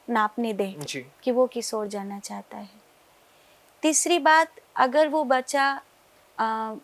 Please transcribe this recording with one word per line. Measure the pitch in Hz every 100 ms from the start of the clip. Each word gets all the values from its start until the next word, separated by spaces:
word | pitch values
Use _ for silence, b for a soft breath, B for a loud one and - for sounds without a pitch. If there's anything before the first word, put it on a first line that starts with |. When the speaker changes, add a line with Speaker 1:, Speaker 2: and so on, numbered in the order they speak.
| -
Speaker 1:
नापने | 233 214 - 233
दें | 202 196 160
Speaker 2:
जी। | 143 139 127 _
Speaker 1:
कि | 254
वो | 240 247
किस | 233 -
ओर | 220 208
जाना | 202 196 202
चाहता | 208 202 - 214
है। | 196 214 _ _ _ _ _ b b b b -
तीसरी | 311 294 311 349
बात, | 302 320 320 - _ -
अगर | 262 285 311
वो | 311
बच्चा, | 254 262 254 277 269 277 _ _ _ _ _ -
अ, | 220 220 220 214